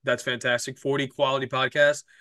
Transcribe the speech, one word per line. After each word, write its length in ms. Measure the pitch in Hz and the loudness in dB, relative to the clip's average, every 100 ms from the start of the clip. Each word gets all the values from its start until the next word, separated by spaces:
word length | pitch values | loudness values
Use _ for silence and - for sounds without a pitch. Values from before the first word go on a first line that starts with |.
That's 180 | 131 123 | -4 -2
fantastic. 560 | - 120 127 120 - 127 | -2 -4 0 -2 -2 -6
Forty 280 | 143 139 135 | -2 -2 -2
quality 400 | - 139 135 135 | 0 0 0 -2
podcasts. 580 | 131 131 151 147 143 - - | -2 0 4 4 2 -6 -20